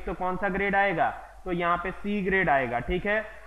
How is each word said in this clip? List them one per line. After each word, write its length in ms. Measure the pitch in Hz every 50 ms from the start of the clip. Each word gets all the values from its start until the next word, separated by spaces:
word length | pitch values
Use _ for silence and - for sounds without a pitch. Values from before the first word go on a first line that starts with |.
| -
तो 80 | 202 180
कौन 220 | - 180 180 185
सा 120 | 180 208 202
grade 280 | 185 196 196 202 196
आएगा, 320 | 196 196 202 180 160 135 113 - - - - - - -
तो 80 | 185
यहाँ 240 | 175 175 175 170 175
पे 140 | 170 175 190
सी 300 | 180 - - 202 208 208
grade 260 | 185 196 202 190 185 156
आएगा, 280 | 143 135 131 120 120 143
ठीक 260 | 139 - 175 180 -
है, 180 | 202 208 220 214 - - - -